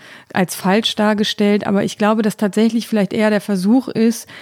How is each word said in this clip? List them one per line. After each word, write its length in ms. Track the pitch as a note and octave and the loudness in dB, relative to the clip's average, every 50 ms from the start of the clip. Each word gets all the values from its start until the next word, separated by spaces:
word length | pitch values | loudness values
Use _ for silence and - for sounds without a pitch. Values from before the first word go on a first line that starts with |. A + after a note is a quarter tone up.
| - - - - - _ | -6 -18 -20 -20 -20 _
als 240 | - - F#3 D#3+ - | -2 -2 -2 -2 -4
falsch 380 | - - F#3 F#3+ A3+ A3 - - | -4 -2 0 0 2 0 -2 -2
dargestellt. 720 | - G#3 G#3+ G#3+ G3+ G#3+ - - - G#3 G3+ G#3 G#3 - | 0 0 0 2 0 -2 -2 0 0 0 2 2 0 0
Aber 180 | - G3+ G3 - | 0 0 0 0
ich 140 | - - - | -2 -2 0
glaube, 240 | A3 G#3 A3 A3 | 0 0 2 2
dass 140 | A3 G#3+ - | 0 -2 -2
tatsächlich 500 | - A3 G3 - G#3+ A3+ A3+ A3+ A#3 G3+ | 0 -2 -2 2 2 2 2 2 -2 -4
vielleicht 260 | - A3+ G#3+ G3 F#3 | -2 0 0 0 0
eher 180 | - A3+ G#3+ G#3+ | 0 0 2 2
der 100 | G#3+ G3 | 2 0
Versuch 480 | - - G3+ F#3 F3+ G3+ A#3 C4+ A#3+ - | 0 -2 -2 0 2 4 2 2 2 0
ist, 400 | - - A3 A#3 A3+ - - - - - | 0 2 2 2 2 -2 -8 -16 -20 -20